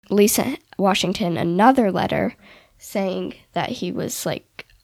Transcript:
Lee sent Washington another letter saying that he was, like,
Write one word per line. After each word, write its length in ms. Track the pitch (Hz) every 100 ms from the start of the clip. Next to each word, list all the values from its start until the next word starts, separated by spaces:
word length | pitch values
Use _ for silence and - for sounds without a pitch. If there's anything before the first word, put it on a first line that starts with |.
| -
Lee 180 | 202 208
sent 320 | - 240 294 _ -
Washington 600 | 190 190 180 185 175 165
another 540 | 165 175 226 262 214
letter 440 | 175 - - - - - - _ _
saying 580 | - 208 190 185 185 - _
that 160 | 180 -
he 220 | - 180
was, 340 | - 160 - 170
like, 400 | - - - - _